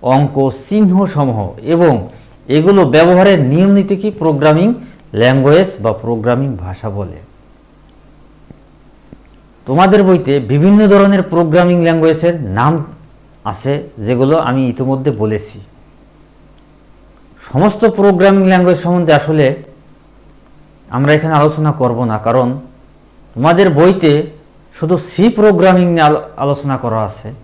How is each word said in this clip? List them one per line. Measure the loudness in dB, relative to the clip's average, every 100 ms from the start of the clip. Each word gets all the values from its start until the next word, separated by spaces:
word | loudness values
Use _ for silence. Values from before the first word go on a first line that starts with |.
| 0
অঙ্ক, | 0 0 0 -2 -4 -6
চিহ্ন | 0 2 2 0
সমূহ | -2 -2 -2 -8 -10 -4
এবং | 2 2 0 -4 -16 -20 -20 -4 0
এগুলো | 2 2 2 2
ব্যবহারের | 4 4 4 2 2
নিয়ম | 0 2 2
নীতি | 0 -2
কি | -4 -4
প্রোগ্রামিং | -4 0 0 2 0 -2 -10 -20 -12 -2
ল্যাঙ্গুয়েজ | 0 2 2 2 2 -2
বা | -4 -4
প্রোগ্রামিং | -6 -4 -2 -2 -4 -8 -10
ভাষা | -10 -10 -8
বলে। | -10 -12 -20 _ _ _ _ _ _ _ -20 _ -20 _ _ -20 _ _ _ _ _ -20 _ _ _ _ -6
তোমাদের | 0 4 4 4
বইতে | 2 2 -2 0
বিভিন্ন | 0 4 4 4
ধরনের | 4 4 2 0
প্রোগ্রামিং | -2 0 2 2 2 0
ল্যাঙ্গুয়েজের | 0 0 0 -2 -4 -6 -2
নাম | 0 -2 -6 -16 -20 _ _ _ -12
আছে, | -10 -6 -6 -8 -12 -4
যেগুলো | -2 0 0 0
আমি | -2 -2
ইতিমধ্যে | -4 -4 -4 -4 -4
বলেছি। | -4 -4 -8 -20 -20 _ _ _ _ _ _ _ _ _ _ _ _ _ _ _ _ _ -8
সমস্ত | 0 0 2 -2 2
প্রোগ্রামিং | 2 4 2 4 2
ল্যাঙ্গুয়েজ | 2 2 0 0
সম্বন্ধে | -2 2 0
আসলে | 0 0 0 -2 -12 -20 -20 -20 _ _ _ -20 _ _ _ _ -12 -4
আমরা | 0 0
এখানে | 0 0
আলোচনা | 0 0 -4 -2
করব | -2 -2 -4
না, | -4 -2
কারণ | 0 -2 -4 -12 -20 _ _ _ _ -18
তোমাদের | -4 0 2 2 4
বইতে | 2 4 2 0 -2 -12 _ _ _ -10
শুধু | -4 -4 -4
সি | 0 0 4
প্রোগ্রামিং | 2 4 4 2 2 2
নিয়ে | 2
আলো-, | 0 -4 -8
আলোচনা | -4 -4 -4 -6
করা | -4 -4 -6
আছে। | -8 -16 -18